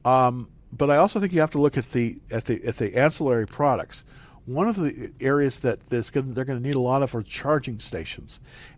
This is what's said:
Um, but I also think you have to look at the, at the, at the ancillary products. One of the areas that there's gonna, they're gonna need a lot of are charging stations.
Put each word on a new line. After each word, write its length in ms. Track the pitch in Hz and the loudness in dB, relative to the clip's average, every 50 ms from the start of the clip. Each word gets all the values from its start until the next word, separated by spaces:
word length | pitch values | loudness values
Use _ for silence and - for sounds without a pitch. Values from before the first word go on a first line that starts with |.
| - | 0
Um, 440 | 127 127 131 127 123 123 127 117 - - - - - - | 4 4 6 4 4 2 -2 -8 -12 -16 -20 -20 -10 -4
but 140 | 117 147 139 | 0 2 4
I 80 | 143 147 | 6 6
also 220 | 170 208 - 220 | 4 4 2 0
think 140 | 196 196 180 | -2 0 2
you 80 | 165 | 2
have 100 | 156 156 | 2 2
to 80 | - 147 | 2 2
look 180 | 143 147 - 143 | 2 2 2 0
at 140 | 120 - | -4 -2
the, 280 | - 127 120 117 - - - - | 0 0 0 0 -2 -6 -12 -8
at 140 | - 113 - | -6 -6 -2
the, 200 | - 120 117 - | -2 -4 -4 -2
at 120 | 120 113 - | -4 -4 -2
the 200 | 120 101 90 120 | -2 -2 2 2
ancillary 480 | 131 156 - - 165 139 123 117 110 | 2 2 2 2 0 0 2 0 0
products. 580 | 101 - - 147 143 127 98 78 - - - - - - - - - - - - | -2 -2 0 2 2 2 0 -2 -6 -12 -18 -18 -20 -20 -20 -20 -20 -20 -20 -12
One 220 | 117 123 143 185 226 | -8 -2 0 0 0
of 80 | 226 | 0
the 380 | 202 170 143 - - 117 104 - - | 0 0 -2 -2 -4 -10 -12 -8 -4
areas 380 | 123 131 139 143 143 135 123 - | 0 2 4 4 2 2 0 -2
that 280 | - 127 110 - - - | -2 -2 -2 -2 -4 -4
there's 200 | - 120 113 - | -2 -2 -2 -2
gonna, 240 | - 139 135 135 120 | -2 -2 -2 -2 -4
they're 120 | 117 131 | -6 -4
gonna 140 | 131 135 120 | -4 -4 -4
need 160 | 120 139 143 | -2 -2 0
a 60 | 135 | 0
lot 220 | 123 123 127 139 139 | 2 2 2 2 0
of 100 | 123 - | 0 -2
are 80 | 120 | -4
charging 580 | 107 - - - - 139 151 - 123 - 120 107 | -8 -8 -10 -6 -2 0 0 0 0 -4 -10 -10
stations. 640 | - - - 87 - - - - - - - - - - - - - - - | -10 -10 -8 -8 -8 -8 -10 -14 -14 -18 -18 -20 -20 -20 -20 -20 -20 -20 -14